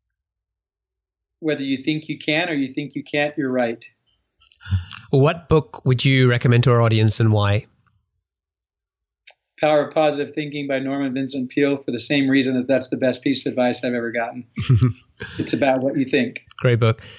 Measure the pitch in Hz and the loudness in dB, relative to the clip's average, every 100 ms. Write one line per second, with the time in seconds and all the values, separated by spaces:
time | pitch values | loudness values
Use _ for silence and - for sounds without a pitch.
0 | _ _ _ _ _ _ _ _ _ _ | _ _ _ _ _ _ _ _ _ _
1 | _ _ _ - 156 139 135 131 147 151 | _ _ _ -8 -4 -4 -4 -4 -4 -4
2 | - 147 - 151 175 147 131 135 147 147 | -6 -8 -4 -2 -2 -2 -4 -6 -10 -10
3 | - 147 147 156 135 127 117 117 - _ | -6 -4 -4 -4 -2 -2 -2 -4 -14 _
4 | _ _ - _ _ _ - 92 - - | _ _ -20 _ _ _ -4 -4 -4 -12
5 | - 139 143 170 - 156 - - 131 123 | -2 2 2 0 0 0 0 -4 0 2
6 | 139 131 127 120 120 120 123 120 113 113 | 4 4 4 4 4 4 6 4 4 4
7 | 110 - 113 107 101 104 - _ _ _ | 4 4 4 4 2 0 -4 _ _ _
8 | _ _ _ _ _ _ _ _ _ _ | _ _ _ _ _ _ _ _ _ _
9 | _ _ - - _ - 151 151 143 165 | _ _ -20 -20 _ -2 2 2 0 0
10 | 156 143 139 - 147 147 143 135 135 139 | 0 0 -6 -6 -8 -6 -4 -4 -4 -4
11 | 139 131 135 135 127 - 143 139 - 120 | -4 -4 -4 -6 -4 0 0 0 -4 -4
12 | - 143 135 135 127 127 120 131 - 131 | 0 0 2 2 2 0 0 0 -2 -2
13 | 127 123 147 127 - 117 123 - 127 120 | -2 0 -2 -2 -4 -2 -2 -2 -4 -4
14 | 117 117 117 123 - - 123 117 123 - | -4 -6 -6 -10 -12 -6 2 2 2 -2
15 | _ - - - - - 139 131 135 139 | _ -18 -14 -8 -4 0 0 0 0 -2
16 | 131 143 113 - - - 127 117 113 110 | 0 0 -2 -6 -20 -2 2 4 2 0
17 | - | -6